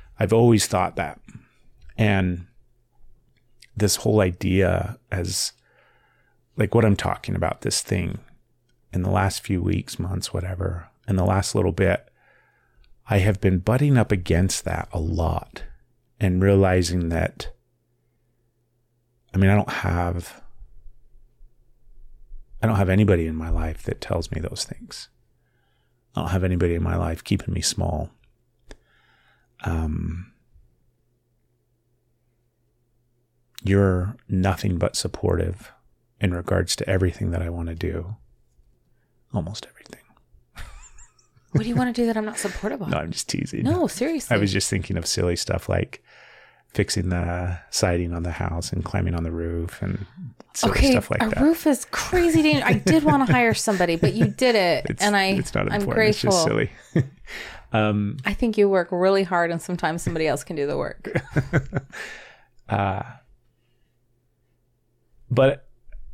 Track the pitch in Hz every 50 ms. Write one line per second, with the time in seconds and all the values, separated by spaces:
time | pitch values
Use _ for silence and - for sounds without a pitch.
0 | - - - - 113 95 110 113 123 120 117 104 - - - 92 90 90 - -
1 | 87 73 - - - - - - - _ _ _ _ - - _ - - - -
2 | 110 107 101 98 95 90 90 90 87 - _ _ - _ _ _ _ _ _ _
3 | - - - _ _ _ _ _ _ _ _ _ - _ - - 107 98 - -
4 | - 117 110 107 98 92 87 - 98 95 92 95 95 90 90 90 90 95 113 -
5 | _ - - 92 90 92 95 - - - - _ _ _ _ _ _ _ _ _
6 | _ _ _ _ _ _ _ _ _ _ - - 110 92 - 117 110 107 101 -
7 | - 92 95 - - - 98 90 87 - - - - - - - - - 98 95
8 | 87 90 90 - - - - - _ _ _ _ _ _ _ _ _ _ - 92
9 | 90 92 92 95 95 98 - - - - 101 90 87 92 90 90 90 - - -
10 | 90 92 95 90 92 - - 92 87 92 92 90 92 92 87 85 82 - _ _
11 | _ - 95 92 90 95 95 98 98 - - 104 92 92 92 - 98 90 92 -
12 | - _ _ _ _ _ _ _ _ _ _ _ _ _ _ _ - _ - _
13 | _ - 113 101 92 107 101 92 - 98 92 90 90 - 113 127 147 147 139 123
14 | 107 - 110 92 87 - 87 85 92 95 - - - 87 85 82 - - - 85
15 | 80 82 85 82 82 82 82 82 - - - - - - - - _ _ _ _
16 | _ _ _ - 107 95 90 92 92 98 98 98 98 92 92 92 90 82 90 90
17 | 85 82 82 80 85 - - - - - - _ _ _ _ _ _ _ _ _
18 | _ _ _ _ _ _ _ _ _ _ _ _ _ _ _ _ _ _ _ _
19 | _ _ _ _ _ _ - 95 98 95 101 104 - - - - - 92 87 87
20 | 87 87 87 87 85 - - - - - - - - - - - - - - -
21 | - - _ - - _ _ _ - - _ _ _ _ _ _ _ - - -
22 | - - - - - - - - - _ - - - 110 110 95 98 90 92 98
23 | 107 101 95 87 82 80 80 80 80 82 82 80 80 80 80 - - - - -
24 | - - - 85 85 - - 78 82 - - - - - - - - 185 - -
25 | - - _ _ _ _ _ _ _ _ _ _ _ _ _ _ _ _ _ _
26 | _ _ - 87 85 80 90 92 90 92 90 87 87 87 85 85 87 87 85 87
27 | 87 85 82 - - - 101 98 - - 90 87 80 - - - 87 87 82 76
28 | 76 - _ _ _ _ _ _ _ _ _ _ _ - - _ _ _ _ _
29 | _ _ _ _ _ _ _ _ _ _ _ _ - 87 85 80 80 78 78 80
30 | 80 80 82 87 92 - _ _ _ _ _ - _ _ _ _ _ _ _ _
31 | _ _ _ _ _ _ _ _ _ _ _ _ _ _ _ _ _ _ _ _
32 | _ _ _ _ _ _ _ _ _ _ _ _ _ _ _ _ _ _ _ _
33 | _ _ _ _ _ _ _ _ _ _ _ - - 95 98 98 101 98 92 90
34 | 90 101 - - _ - 98 92 92 95 92 - - 101 90 82 - - - -
35 | - 92 - - - 92 85 85 87 - 90 - - - - _ _ _ _ _
36 | _ _ _ - - 95 90 87 85 - 92 90 90 90 - - - - 95 92
37 | 92 90 - - 98 90 85 87 85 85 85 85 82 82 82 82 85 80 82 85
38 | 85 90 110 - - _ _ _ _ _ _ _ _ _ _ _ _ _ _ _
39 | _ _ _ _ _ _ - 104 78 82 107 - - - _ - - - - -
40 | _ _ _ _ _ _ _ - _ _ _ - - - - - - - - -
41 | - _ _ _ _ _ _ _ _ _ - - 220 233 240 240 254 247 233 247
42 | 240 233 226 220 214 220 240 - - 196 180 - - 214 277 269 185 151 - 78
43 | 76 82 165 - - - - - - - - - - 262 320 359 320 214 - -
44 | 240 302 339 294 - - 123 104 101 98 98 101 - - - 95 85 - 98 87
45 | 82 - - - 92 87 87 85 - - 85 85 - - 95 - - - - -
46 | _ _ - - - - - - - - _ _ _ _ - - 98 - - 101
47 | 90 90 90 87 87 87 87 87 87 90 87 87 - - - - - 92 87 87
48 | 87 85 85 85 85 85 82 - 92 90 82 85 87 - - 92 87 - - 95
49 | 90 87 87 85 82 82 82 82 85 85 85 85 85 87 - - 98 95 95 -
50 | 98 - - 185 185 127 - _ - _ - - - 220 - - 277 277 254 233
51 | - - - - 247 220 214 - 269 302 330 330 - 311 277 - - - - -
52 | - - - 359 339 339 320 320 302 311 302 277 254 - - 208 - 190 - 320
53 | 294 302 294 277 269 226 160 247 240 226 220 - - 226 208 185 180 170 165 165
54 | 170 - - 220 185 - 202 - 262 254 233 214 185 175 160 131 - - - -
55 | 196 208 208 196 190 190 196 190 - - - - 50 - - 208 202 - - -
56 | 220 214 214 - - 214 190 175 160 160 - - 107 - - - - - - 170
57 | 131 135 - - - - - - - - - - - - - 110 107 107 104 104
58 | 104 101 - - 127 - 196 - 247 233 214 - 202 202 196 185 175 - 185 175
59 | 185 190 196 196 196 175 185 175 170 170 170 165 - - 180 170 - 160 160 165
60 | - - 170 160 160 156 127 117 - - 170 151 143 143 143 139 143 - - -
61 | - - - - - - - 151 - - - 151 - - - 151 - - - -
62 | - - - - - - - _ _ _ _ - - - 101 98 101 98 95 98
63 | - 123 - - _ _ _ _ _ _ _ _ _ _ _ _ _ _ _ _
64 | _ _ _ _ _ _ _ _ _ _ _ _ _ _ _ _ _ _ _ _
65 | _ _ _ - - - 120 113 135 139 - - - - - _ _ - - -
66 | - -